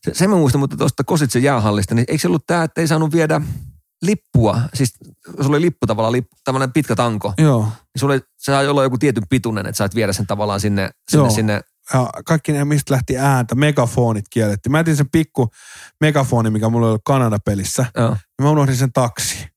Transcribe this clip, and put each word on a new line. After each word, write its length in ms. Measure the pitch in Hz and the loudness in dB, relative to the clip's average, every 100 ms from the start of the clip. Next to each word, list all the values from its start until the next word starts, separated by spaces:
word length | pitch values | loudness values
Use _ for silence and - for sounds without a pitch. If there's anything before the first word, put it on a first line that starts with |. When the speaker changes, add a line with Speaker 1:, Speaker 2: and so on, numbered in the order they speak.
| - | -6
Speaker 1:
Se, 80 | |
sen 160 | - 185 | 0 2
mä 60 | 196 | 4
muistan, 240 | 143 139 | 4 2
mutta 180 | 139 - | -2 0
tuosta 260 | - - | -2 -2
Kositsen 400 | 139 175 139 120 | -2 0 0 2
jäähallista, 520 | 139 131 107 104 101 117 | 2 2 0 0 0 0
niin 100 | 123 | 0
eikö 140 | 156 | 0
se 60 | 175 | 0
ollut 160 | 175 - | -2 0
tää, 160 | 170 | -2
että 180 | 160 - | 0 -2
ei 60 | 165 | 0
saanut 240 | 160 160 | 0 2
viedä 300 | 165 156 160 151 - - - _ _ | 2 2 0 -2 -8 -12 -20 _ _
lippua? 600 | 170 208 _ 127 107 104 135 | -2 -2 _ 2 2 0 -4
Siis 200 | - 131 - - - - - | -2 -4 -4 -20 -20 -18 -4
sulla 80 | 139 | 0
oli 120 | 147 | 2
lippu 260 | 170 - 107 | 0 -2 -4
tavallaan, 240 | 110 110 | 0 0
lippu, 240 | 123 - _ | -2 -4 _
tämmönen 280 | - 131 131 | -4 -2 0
pitkä 240 | 156 143 127 | -2 -2 0
tanko. 380 | 120 107 104 101 | 0 -2 -4 2
Speaker 2:
Joo. 240 | 156 120 | 4 4
Speaker 1:
Niin 100 | 107 110 _ 131 | 0 -6 _ -4
sulla 140 | 139 | 0
oli, 60 | 135 | 0
se 320 | - _ - | -4 _ -2
sai 160 | 139 139 | 0 2
olla 160 | 143 | 2
joku 140 | 131 123 | 2 2
tietyn 260 | 147 117 104 | 0 0 0
pituinen, 360 | 127 117 107 95 | 0 0 -4 -6
että 120 | - | -4
sait 180 | 101 113 | -2 0
viedä 180 | 107 | -2
sen 140 | - 101 | -2 -4
tavallaan 320 | 101 104 101 | -2 -2 -2
sinne, 300 | 104 101 98 - - | 0 0 -2 -8 0
sinne, 140 | 151 131 | 2 4
Speaker 2:
Joo. 40 | 110 | 2
Speaker 1:
sinne. 260 | 110 104 - _ - | 0 -2 -6 _ -4
Speaker 2:
Ja 160 | 131 123 - - | -2 -2 -6 -2
kaikki 260 | 165 - | -2 0
ne, 140 | 143 143 | -2 0
mistä 280 | 147 - | -2 0
lähti 240 | 139 - 127 | -2 -2 -2
ääntä, 380 | 139 135 113 120 | 0 0 0 0
megafonit 720 | 151 147 117 135 120 107 - | 2 2 0 0 0 -2 -4
kiellettiin. 420 | - 107 101 - | -2 -2 -2 -2
Mä 80 | 147 | 0
jätin 160 | 165 147 | 2 0
sen 140 | 147 | 2
pikku 360 | 165 156 - 117 _ - - - _ | 0 0 -2 -4 _ -20 -20 -20 _
megafoni, 480 | 151 147 131 120 113 | 0 2 0 0 0
mikä 200 | 107 110 | 0 0
mulla 200 | 117 113 | 2 2
oli 80 | 110 - | 0 0
Kanada-pelissä. 800 | 135 120 104 - 101 92 - 127 - | 0 2 0 -2 -4 -4 -4 -4 0
Speaker 1:
Joo. 120 | 113 | -2
Speaker 2:
Ja 340 | 104 _ - | -2 _ -2
mä 60 | 139 | 2
unohdin 260 | 151 135 127 | 2 2 2
sen 160 | 131 | 0
taksiin. 540 | 135 123 - - - - | 0 -2 -2 -8 -8 -12